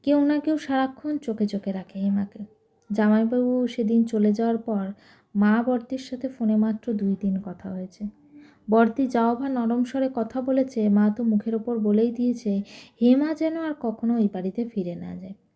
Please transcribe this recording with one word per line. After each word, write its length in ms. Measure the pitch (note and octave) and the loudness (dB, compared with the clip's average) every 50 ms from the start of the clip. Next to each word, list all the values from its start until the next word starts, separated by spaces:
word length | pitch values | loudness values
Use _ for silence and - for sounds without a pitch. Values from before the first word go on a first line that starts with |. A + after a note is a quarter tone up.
| _ | _
কেউ 220 | C#4 C#4+ D4 C#4+ | 2 2 4 4
না 140 | C#4+ D4 D4 | 2 2 0
কেউ 180 | D4 D#4 D#4 | 0 -2 -2
সারাক্ষণ 600 | D4+ - - C#4 C4 C4 C4 C4 - - D4+ D4+ | -2 -2 -2 0 0 0 -2 -4 -8 -8 -6 -6
চোখে 300 | D4 - - A3 G#3+ G#3+ | -4 -4 -6 -2 -2 -2
চোখে 240 | G#3 - G3 - G3 | -2 -2 -4 -4 -4
রাখে 280 | F#3+ F#3+ F#3 - - G3 | -6 -6 -8 -10 -8 -2
হেমাকে। 460 | G3 G3+ G3 G3+ G3 G3+ - G#3 G3+ - _ _ _ _ _ _ _ _ | -2 0 0 0 -2 -4 -8 -16 -16 -16 _ _ _ _ _ _ _ _
জামাইবাবু 760 | G#3 G#3+ G#3+ G#3+ G#3+ A3 A3+ A3+ A#3+ B3 B3 B3 B3 B3+ B3 | 0 2 4 4 4 4 4 2 2 0 2 2 2 0 0
সেদিন 360 | A#3+ A#3+ - A#3 G#3 A#3 A#3 A3+ | -2 -2 -2 0 2 4 2 2
চলে 300 | A3+ - G#3+ G#3 G#3+ G#3 | 2 2 2 2 2 2
যাওয়ার 240 | G#3+ A3+ A#3 A#3 | 2 0 0 0
পর 360 | A3+ A3+ - G#3+ G3+ F#3+ F#3+ G3+ _ - - - _ _ _ _ | -2 -2 -4 -4 -4 -4 -6 -8 _ -18 -20 -20 _ _ _ _
মা 280 | G3+ G3+ G#3 G#3+ A3+ A#3+ | 2 4 4 4 2 2
বর্দির 340 | B3+ B3+ A#3+ A#3+ - C4+ | 0 0 -2 -2 -6 -8
সাথে 320 | C4 - - B3+ B3 - C4 | -8 -6 -8 -10 -8 -8 -8
ফোনে 260 | C4 - A#3 G#3+ G#3+ | -6 -2 0 2 2
মাত্র 380 | G#3+ G#3+ A3 G#3+ A3 - B3 A3+ | 2 2 0 -2 -4 -4 -4 -4
দুই 220 | G#3 G3+ G3 G3 F#3+ | -2 0 -2 -2 0
দিন 220 | - G3 F#3+ F#3+ | -2 -2 -2 -2
কথা 280 | G3 F#3 F3+ F3+ - F#3+ | -4 -8 -14 -12 -12 -10
হয়েছে। 360 | F#3 F#3 F#3 F#3+ - _ G#3 G#3 - _ _ _ - - - - _ _ _ - | -10 -8 -10 -12 -12 _ -12 -12 -12 _ _ _ -20 -20 -20 -20 _ _ _ 2
বর্দি 380 | G#3 A3+ A#3 A3 A3+ - C4+ | 4 6 6 4 4 -2 -2
যাও 280 | B3+ B3+ A#3+ A3+ A#3 A#3+ | 0 2 2 2 2 0
বা 140 | A#3+ C#4 C4+ | 0 -4 -4
নরম 340 | C4+ B3 A#3 A3+ A#3 B3 B3 | -4 -2 -2 0 0 0 -2
স্বরে 260 | B3 - C4+ C4 C4 C4 | -2 -2 -2 -2 -2 -2
কথা 280 | A#3+ A3 A3 - C4 | -4 -6 -4 -4 -6
বলেছে, 480 | B3+ C4 C4 C4+ C4 C4 - A3+ G#3+ G#3 | -2 0 0 0 0 0 -2 0 2 4
মা 240 | G3+ G#3 G#3 G#3+ G#3+ | 4 4 4 2 2
তো 60 | - A#3+ | 0 0
মুখের 320 | A#3 G#3+ G#3 - A3+ A3+ | 0 0 0 0 -2 -4
ওপর 240 | A3 A3 A#3+ A#3+ A3+ | -4 -4 -4 -4 -2
বলেই 320 | G#3+ G#3 G#3 G#3+ A3+ A#3+ | 0 2 4 4 2 2
দিয়েছে 520 | A#3 A#3+ B3 B3 A#3 A#3 - G#3 G3+ G3 G3+ - - - - - _ _ | 0 0 0 -2 -2 -2 -2 -2 -2 -2 -4 -8 -14 -20 -20 -20 _ _
হেমা 320 | A#3 A#3+ B3+ C4+ D4 D#4 D#4+ | 6 6 6 6 4 0 0
যেন 240 | D4+ D#4+ D#4+ D#4+ | -2 -2 -2 -2
আর 160 | E4 E4 D#4 D4 D4 | -2 -4 -4 -6 -4
কখনো 380 | - A#3 A3 - - A3+ A#3+ | -4 -6 -6 -2 -2 -2 2
এই 120 | A#3 G#3+ G3+ - | 2 2 0 0
বাড়িতে 320 | F#3 F3+ F#3+ F#3 - A#3+ | -2 -6 -4 -4 -4 -6
ফিরে 300 | A#3 - G#3 F3+ F3 E3+ | -4 -4 -6 -4 -4 -6
না 200 | E3+ F3 F3+ F3+ | -8 -10 -12 -12
যায়। 180 | F3+ F#3 F#3+ G3 _ _ _ _ | -12 -12 -14 -18 _ _ _ _